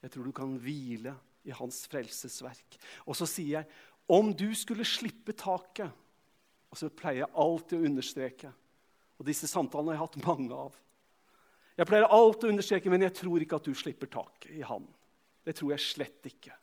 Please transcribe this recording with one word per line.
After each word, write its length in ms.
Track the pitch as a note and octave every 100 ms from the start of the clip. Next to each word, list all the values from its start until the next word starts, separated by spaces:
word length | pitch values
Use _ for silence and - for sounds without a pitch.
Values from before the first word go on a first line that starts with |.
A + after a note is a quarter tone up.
Jeg 80 | C3
tror 160 | C3+ B2+
du 40 | C3+
kan 220 | C3+ C3
hvile 560 | A#2+ D3 C3 A#2 A#2+ C3+ _ _ -
i 80 | A#2+
hans 240 | B2 B2+ -
frelsesverk. 880 | D3 A#2 - B2+ - B2+ C3 _ - - - -
Og 80 | C#3
så 120 | E3+
sier 340 | - D3+ D3+
jeg, 80 | D3+ - - _ _
«Om 220 | F3 G#3+ E3
du 180 | G#3 A3
skulle 320 | - A3+ A#3
slippe 460 | - A3+ - -
taket», 580 | G#3+ - F3+ - - G#3 - _ _ _ _ _ _ _
og 80 | -
så 80 | D#3
pleier 380 | - D#3+ C3 C#3
jeg 100 | D#3+
alltid 440 | D3+ E3+ E3 F3
å 80 | D#3+
understreke, 640 | C#3 B2 - C3 - C#3+ B2+ _ _ _ _ _ _
og 80 | C#3
disse 200 | D3 D#3
samtalene 420 | F#3+ - D3 D3+
har 80 | D#3
jeg 60 | D#3+
hatt 220 | D3 E3+
mange 280 | D3+ B2+ C3
av. 220 | C#3 - _ _ _ _ _ _ _ _ _ -
Jeg 120 | F3
pleier 180 | G#3+ A3
alltid 400 | G#3+ A3+ A3 A#3
å 60 |
understreke, 380 | G3+ G3 G3 F#3
«Men 160 | F3+ F#3
jeg 80 | F#3
tror 260 | F3+ E3+
ikke 160 | D3+ D#3
at 80 | D3
du 80 | C3
slipper 360 | - C3 C3+
taket 400 | A#2 - _ - D#3
i 80 | B2+
han. 180 | G#2+ - _ _ _ _ _
Det 120 | - D#3
tror 160 | C#3+
jeg 100 | C#3+
slett 440 | - - C#3 _ C3+
ikke. 260 | - - -